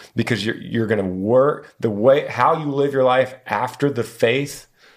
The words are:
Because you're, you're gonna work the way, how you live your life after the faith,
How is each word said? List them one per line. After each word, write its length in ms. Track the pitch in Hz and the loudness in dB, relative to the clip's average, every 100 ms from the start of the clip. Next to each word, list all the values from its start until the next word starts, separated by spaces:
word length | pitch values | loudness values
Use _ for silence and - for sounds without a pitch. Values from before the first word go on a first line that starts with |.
| - | -8
Because 320 | 117 110 110 107 | -4 -2 -2 -2
you're, 100 | - | -6
you're 280 | - 113 107 | -6 -4 0
gonna 180 | 107 | 0
work 720 | 95 92 101 123 143 - - _ | -2 -4 2 4 4 0 -10 _
the 100 | 117 | -4
way, 360 | 101 120 143 - | 2 4 4 2
how 280 | 117 135 165 | 0 2 2
you 140 | 147 | -2
live 220 | 139 139 | -2 0
your 100 | 135 | 2
life 300 | 127 127 123 - - | 2 2 0 -6 -6
after 440 | 107 123 - 143 | -4 -4 -2 -4
the 140 | 117 | -2
faith, 640 | 110 - 117 131 143 - - _ _ | -8 0 0 0 -4 -10 -20 _ _